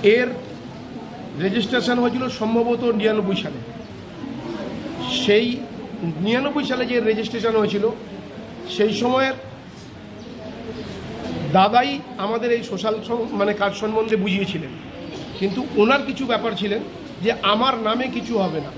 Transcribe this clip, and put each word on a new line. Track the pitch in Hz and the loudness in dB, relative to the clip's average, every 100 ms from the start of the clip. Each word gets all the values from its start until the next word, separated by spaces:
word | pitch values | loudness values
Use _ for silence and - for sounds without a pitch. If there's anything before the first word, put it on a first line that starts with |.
| 208 | 8
এর | 233 247 - - - - - - - - - - - | 6 4 -2 -10 -12 -12 -14 -12 -12 -12 -12 -10 -2
রেজিস্ট্রেশন | 180 226 208 247 240 247 | 0 2 2 2 2 4
হয়েছিল | 240 247 254 - | 2 2 -2 -2
সম্ভবত | 214 233 233 233 240 214 | 2 4 4 2 2 4
নিরানব্বই | 214 220 190 190 | 4 2 2 0
সালে। | 156 135 - - - - - - - - 339 339 - - - - - - | -2 -8 -10 -12 -12 -14 -14 -10 -10 -8 -8 -8 -8 -8 -8 -6 -4 0
সেই | - 208 240 240 - - - - 170 156 | 6 6 4 -2 -6 -10 -10 -6 -4 0
নিরানব্বই | 196 247 285 285 262 | 2 2 2 0 0
সালে | 254 240 | 0 2
যে | 240 220 | 2 4
রেজিস্ট্রেশন | 220 220 240 226 220 | 2 0 -2 2 4
হয়েছিল, | 208 196 220 - - - - - - - - | 2 2 0 0 -10 -14 -14 -14 -12 -12 -8
সেই | - 214 208 | 2 2 4
সময়ের | 240 262 269 262 - - - - - - - - 233 - - - 240 - - - - - - 165 151 | 2 4 2 -2 -10 -14 -16 -16 -16 -16 -16 -14 -14 -12 -12 -10 -10 -10 -10 -10 -10 -8 -6 -4 4
দাদাই | 185 202 240 277 277 - - | 6 6 6 4 -2 -6 -6
আমাদের | 196 226 240 233 | -2 0 2 0
এই | - | 0
সোশ্যাল | 190 214 220 - | -2 -2 -2 -2
সম-, | 233 226 202 | -4 -2 0
মানে | 202 202 | 0 2
কাজ | 202 - | 0 0
সম্বন্ধে | 214 220 220 214 | 0 0 2 2
বুঝিয়েছিলেন, | 196 190 190 165 139 117 - - - - - - | 2 0 0 -4 -6 -10 -12 -12 -12 -10 -10 -2
কিন্তু | 196 226 254 226 | 0 0 0 4
ওনার | 220 277 269 | 6 6 2
কিছু | 262 254 | -4 0
ব্যাপার | 220 226 190 | 0 0 -2
ছিলেন | 202 208 - - - - | -2 -2 -4 -10 -14 -2
যে | 208 - 202 | 0 2 2
আমার | 214 262 240 220 | 4 4 2 0
নামে | 226 254 | 0 0
কিছু | 240 - 220 | -4 0 0
হবে | 180 156 | 2 0
না | 143 | -6